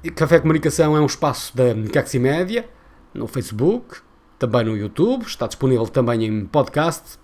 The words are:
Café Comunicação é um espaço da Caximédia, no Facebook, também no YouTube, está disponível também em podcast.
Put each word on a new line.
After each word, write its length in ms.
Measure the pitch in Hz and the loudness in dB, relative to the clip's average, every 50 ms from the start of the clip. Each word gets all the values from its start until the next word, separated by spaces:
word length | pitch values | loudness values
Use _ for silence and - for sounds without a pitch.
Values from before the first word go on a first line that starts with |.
| - 165 - | -10 -10 -4
Café 240 | - 160 143 170 160 | -2 2 4 4 4
Comunicação 540 | - 160 160 156 147 156 - - 160 151 151 | 4 4 0 2 0 -2 0 2 2 4 4
é 60 | 151 | 4
um 60 | 151 | 2
espaço 500 | 135 - - 160 147 120 - - - - | 2 0 0 -2 -2 -2 -4 -10 -8 -2
da 180 | 117 127 123 110 110 107 110 | 0 2 2 2 0 -4 -2
Caximédia, 760 | - 147 123 - - 123 120 131 147 165 185 185 226 233 233 - - _ _ - - - - _ - | -2 -2 -2 0 -2 0 0 2 0 0 -2 -2 -4 -6 -6 -8 -20 _ _ -20 -20 -20 -20 _ -10
no 120 | - 117 | -10 -10
Facebook, 720 | 113 - 131 - - 110 107 127 170 220 247 - - - - _ _ _ _ _ _ _ _ | -6 -6 -8 -8 -6 -4 0 0 2 0 0 -6 -12 -20 -20 _ _ _ _ _ _ _ _
também 240 | - 123 110 123 113 | -2 0 2 0 0
no 120 | 110 110 | 0 -2
YouTube, 500 | 104 104 104 107 - 170 226 262 254 220 | -2 -4 -6 0 2 2 2 2 -2 -4
está 200 | - - - - | -10 -8 -6 -6
disponível 400 | 104 - - 139 131 127 113 - | -8 -4 -2 2 2 2 2 0
também 380 | - - 139 123 117 120 113 113 | 0 0 0 0 2 0 0 0
em 220 | 110 107 107 101 | 0 -2 -4 -4
podcast. 720 | - - 147 131 - - 147 156 170 170 - - - - _ | 0 0 0 0 2 0 0 0 0 -2 -4 -12 -20 -20 _